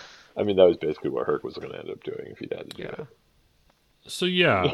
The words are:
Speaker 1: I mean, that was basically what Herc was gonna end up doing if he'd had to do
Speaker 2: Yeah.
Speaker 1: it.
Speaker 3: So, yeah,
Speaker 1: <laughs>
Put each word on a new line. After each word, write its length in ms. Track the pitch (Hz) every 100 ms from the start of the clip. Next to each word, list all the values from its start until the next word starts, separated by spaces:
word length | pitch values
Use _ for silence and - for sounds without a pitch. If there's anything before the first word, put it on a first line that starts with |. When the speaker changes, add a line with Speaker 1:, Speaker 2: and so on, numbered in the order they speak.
| - - _ -
Speaker 1:
I 60 |
mean, 140 | 104 95
that 80 | 90
was 100 | 82
basically 340 | 78 78 73
what 160 | 65 -
Herc 160 | -
was 100 | - -
gonna 220 | - -
end 120 | -
up 120 | -
doing 240 | - - -
if 80 | -
he'd 140 | -
had 180 | - -
to 60 | -
do 60 |
Speaker 2:
Yeah. 180 | - -
Speaker 1:
it. 40 | 151 _ _ _ _ _ _ _ _ _ -
Speaker 3:
So, 180 | -
yeah, 400 | 180 180 170 98
Speaker 1:
<laughs> 80 | 90